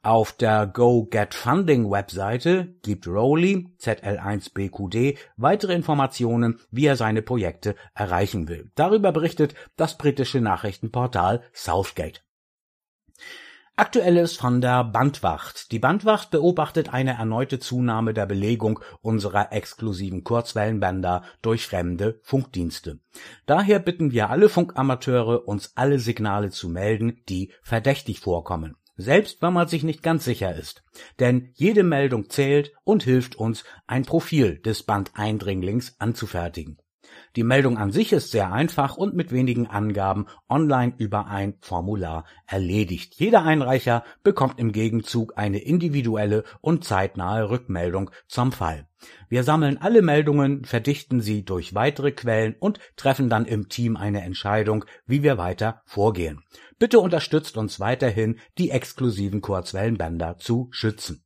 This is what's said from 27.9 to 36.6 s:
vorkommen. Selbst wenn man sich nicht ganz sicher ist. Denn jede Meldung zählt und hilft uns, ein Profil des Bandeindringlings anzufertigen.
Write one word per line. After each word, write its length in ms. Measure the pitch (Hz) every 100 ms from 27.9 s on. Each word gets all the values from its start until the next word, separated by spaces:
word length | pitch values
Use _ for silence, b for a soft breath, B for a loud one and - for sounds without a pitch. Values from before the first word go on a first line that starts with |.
| 143 - 101
vorkommen. 560 | - 85 80 85 80 73 _ -
Selbst 420 | 95 160 208 -
wenn 100 | 170
man 160 | 180 170
sich 160 | 165
nicht 180 | 156 156
ganz 220 | 170 165
sicher 320 | - 117 95 80
ist. 260 | 71 - _ B B -
Denn 300 | 123 123 127
jede 300 | _ 170 214
Meldung 460 | 180 143 139 123 104
zählt 420 | - 139 143 143 _
und 220 | - 113
hilft 320 | 123 127 123 -
uns, 260 | 110 110 B B -
ein 180 | 123
Profil 540 | 135 165 - 156 113 73
des 240 | 110 107
Bandeindringlings 1120 | - 104 98 - 107 107 92 95 90 110 123 _
anzufertigen. 760 | 110 117 107 92 85 85